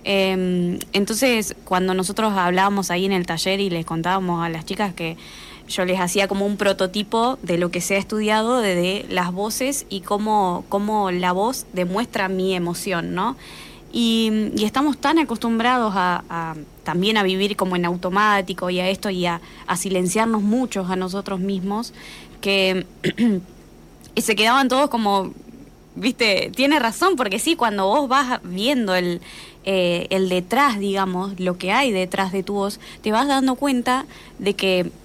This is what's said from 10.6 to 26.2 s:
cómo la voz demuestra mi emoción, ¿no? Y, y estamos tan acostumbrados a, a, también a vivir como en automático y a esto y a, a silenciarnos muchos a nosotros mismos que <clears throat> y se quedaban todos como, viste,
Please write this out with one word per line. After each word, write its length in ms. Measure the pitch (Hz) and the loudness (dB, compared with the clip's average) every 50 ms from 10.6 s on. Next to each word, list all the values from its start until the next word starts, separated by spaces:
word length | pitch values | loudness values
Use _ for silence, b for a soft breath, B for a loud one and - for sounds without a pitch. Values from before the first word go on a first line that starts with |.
| 180 - | -4 -4
cómo 400 | - 202 208 208 214 214 202 190 | -2 -2 0 0 0 0 0 0
la 220 | 180 180 180 180 | 0 0 0 0
voz 340 | 180 185 202 233 262 - - - - | 2 2 0 0 0 -4 -8 -8 -4
demuestra 540 | 180 180 175 185 208 247 240 - 220 196 185 | -2 -2 0 0 -2 -2 -2 -2 -4 -2 -2
mi 240 | 190 185 185 190 190 | 0 0 0 0 0
emoción, 640 | 180 175 170 170 170 - 202 185 170 165 175 175 | 0 -2 -2 -4 -4 -4 -2 -2 -2 -2 -4 -4
¿no? 200 | 180 190 233 262 B B B B B B B B B B B | -2 -2 -2 -4 B B B B B B B B B B B
Y, 600 | - 233 240 226 226 226 226 220 214 214 214 - - | -2 0 2 2 2 2 2 2 2 0 0 0 -2
y 80 | 208 214 | 0 -2
estamos 340 | 214 - 269 285 302 262 - | 0 0 0 0 0 0 0
tan 180 | - 285 311 330 | 0 2 4 4
acostumbrados 760 | 302 240 233 220 - 233 226 226 226 240 254 254 233 214 190 | 2 2 -2 -4 -2 -2 0 2 2 2 2 2 2 0 2
a, 280 | 196 180 180 175 170 - - | 2 2 2 0 -2 -4 -6
a, 240 | 175 170 165 165 160 156 147 - - - - | -8 -6 -6 -6 -8 -10 -14 -16 -18 -12 -8
también 340 | - 156 175 190 208 220 214 | -4 -2 0 2 2 2 2
a 60 | 202 | 2
vivir 320 | 190 185 190 196 208 202 | 2 2 0 0 0 0
como 200 | - 196 185 185 | 0 -2 0 0
en 100 | 180 175 | 0 0
automático 840 | 175 175 180 180 185 180 196 214 214 208 196 190 185 190 180 - 180 | 0 -2 -2 -4 -2 2 2 4 4 4 4 2 0 -4 -4 -4 -2
y 100 | 180 180 | -2 0
a 100 | 180 185 | 0 0
esto 180 | 196 190 - 214 | -2 -2 -2 -4
y 160 | 190 180 175 | -2 0 0
a, 160 | 175 170 170 B B B B B | -2 -2 -4 B B B B B
a 100 | B 180 | B -4
silenciarnos 680 | 175 - 196 190 180 185 180 180 214 220 226 226 214 202 | -2 -2 0 0 2 2 2 2 2 2 2 2 2 2
muchos 480 | 208 214 254 262 240 - 202 190 180 | 2 2 2 0 0 -2 -4 -2 -2
a 40 | 185 | -2
nosotros 440 | 185 185 185 180 202 190 202 196 185 | -2 -2 -4 -4 -6 -6 -4 -4 -4
mismos 540 | 185 196 196 185 180 196 202 214 240 - B B B B B B B B B B | -2 -2 -2 -2 -2 -4 -4 -4 -6 -8 B B B B B B B B B B
que 440 | - 196 196 196 190 190 185 185 - - - - | -2 0 2 4 4 2 2 0 -4 -6 -12 -4
<clears throat> 400 | - - - - 226 240 208 180 175 - - - - - - - - - - - - - - | -4 -4 0 2 2 4 4 2 -2 -8 -20 -20 -20 -20 -20 -20 -20 -20 -20 -20 -20 -8 -6
y 60 | 214 | -4
se 140 | 226 - 214 | 0 0 2
quedaban 320 | 196 214 226 240 277 277 247 | 4 4 4 6 4 4 4
todos 240 | 247 262 277 - | 4 4 2 2
como, 400 | - 233 220 202 202 196 190 - - - - - - - - - - - - - - | 2 0 2 2 2 2 0 -2 -8 -14 -20 -20 -20 -20 -20 -20 -20 -20 -20 -16 -12
viste, 560 | 170 - 262 240 - | -4 -2 -2 0 2